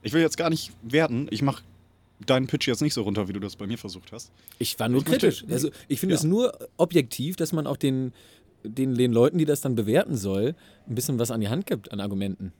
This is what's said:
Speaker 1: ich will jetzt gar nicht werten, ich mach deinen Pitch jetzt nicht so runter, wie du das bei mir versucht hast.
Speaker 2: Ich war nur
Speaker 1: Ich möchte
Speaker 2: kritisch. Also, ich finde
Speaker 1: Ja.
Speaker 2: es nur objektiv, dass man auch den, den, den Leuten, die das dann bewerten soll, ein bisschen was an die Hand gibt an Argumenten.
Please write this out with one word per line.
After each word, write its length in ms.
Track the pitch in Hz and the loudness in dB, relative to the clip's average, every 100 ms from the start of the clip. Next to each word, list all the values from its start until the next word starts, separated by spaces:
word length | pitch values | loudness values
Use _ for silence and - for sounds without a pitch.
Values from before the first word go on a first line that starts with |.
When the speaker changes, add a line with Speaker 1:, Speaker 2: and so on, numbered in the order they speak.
Speaker 1:
ich 100 | - | 0
will 80 | 147 | 2
jetzt 140 | 160 - | 2 2
gar 140 | 170 | 0
nicht 220 | 160 - - | 0 -4 -14
werten, 460 | 113 143 160 120 143 | 0 2 2 0 -2
ich 100 | 107 | 0
mach 220 | 139 131 - - _ _ _ _ - | 0 -2 -10 -20 _ _ _ _ 2
deinen 220 | 135 131 | 2 2
Pitch 180 | 147 - | -2 0
jetzt 160 | 117 | 0
nicht 120 | 151 | 0
so 80 | 139 | 0
runter, 260 | 104 101 95 | -2 0 -2
wie 40 | |
du 60 | 98 | -4
das 160 | 98 | -8
bei 140 | - 101 | -10 -8
mir 100 | 113 | -8
versucht 320 | 101 90 - | -8 -14 -16
hast. 220 | 110 - _ - - | -18 -18 _ -20 -6
Speaker 2:
Ich 180 | 110 - | -6 -2
war 80 | 113 | 2
nur 140 | 123 | 2
Speaker 1:
Ich 40 | - | 2
möchte 200 | 254 - | 4 4
Speaker 2:
kritisch. 160 | - - | 0 -4
Also, 220 | 123 143 - - | -2 -2 -6 -10
ich 140 | 143 | -4
finde 140 | 185 165 | 0 2
Speaker 1:
Ja. 20 | |
Speaker 2:
es 60 | |
nur 340 | 151 196 247 - - - | 2 2 0 -2 -16 -2
objektiv, 580 | 170 170 123 - 135 185 | 2 4 2 -2 -6 -2
dass 160 | 160 | -2
man 160 | 160 139 | -2 -2
auch 80 | 135 | 0
den, 360 | 143 131 131 - - _ _ _ | 0 0 -2 -8 -20 _ _ _
den, 320 | 107 117 131 123 | -12 -4 -2 2
den 160 | 123 | 4
Leuten, 260 | 113 127 175 | 6 6 4
die 60 | |
das 160 | 151 143 | 2 0
dann 160 | 139 117 | 0 0
bewerten 400 | 104 131 - 139 | 2 2 2 -2
soll, 400 | 98 95 117 170 - - - | -2 0 0 -2 -14 -20 -8
ein 60 | 117 | -6
bisschen 240 | - 127 | -2 -2
was 100 | 117 | -2
an 100 | 113 | -2
die 80 | 104 | -2
Hand 160 | 131 202 | -2 -4
gibt 260 | 127 - | -6 -6
an 80 | 104 | -8
Argumenten. 520 | 101 98 98 95 95 - | -4 -4 -4 -6 -10 -12